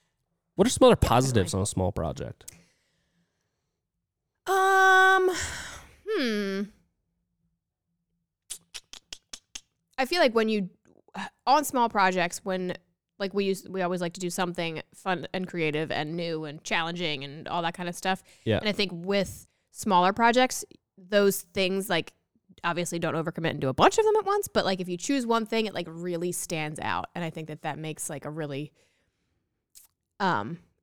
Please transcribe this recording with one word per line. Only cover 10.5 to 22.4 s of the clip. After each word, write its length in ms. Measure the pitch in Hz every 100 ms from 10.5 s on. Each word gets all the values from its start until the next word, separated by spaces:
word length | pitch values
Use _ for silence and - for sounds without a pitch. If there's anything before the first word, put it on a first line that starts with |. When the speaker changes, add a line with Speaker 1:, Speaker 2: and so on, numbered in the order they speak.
| 214 185 _ _ _ _ 196 196 _ -
Speaker 2:
on 180 | 294
small 260 | 285 254 233
projects, 520 | 214 185 185 175 -
when, 320 | 196 185 180 - _ _ _ -
like, 140 | 196
we 120 | 196 196
use, 220 | 185 -
we 120 | 185
always 200 | 175 180
like 120 | 170
to 60 | 180
do 100 | 180
something 520 | 185 180 175 165 156 - -
fun 320 | 196 175 -
and 140 | 190 185
creative 440 | 170 156 151 156
and 240 | - 151 170
new 280 | 170 160 156
and 180 | 156
challenging 600 | - 190 165 170 170 143
and 240 | 139 151 -
all 140 | 175
that 120 | 165 175
kind 120 | 175
of 80 | 175
stuff. 280 | 190 190 - -
Speaker 1:
Yeah. 140 | - 107
Speaker 2:
And 100 | 214
I 40 |
think 200 | 196 202
with 540 | 170 180 202 185 - - _ _
smaller 400 | - 214 180 269
projects, 540 | 208 233 240 254 - - - _ _
those 440 | 185 208 202 196 -
things, 360 | 202 185 196 190
like, 240 | 170 - _ _ _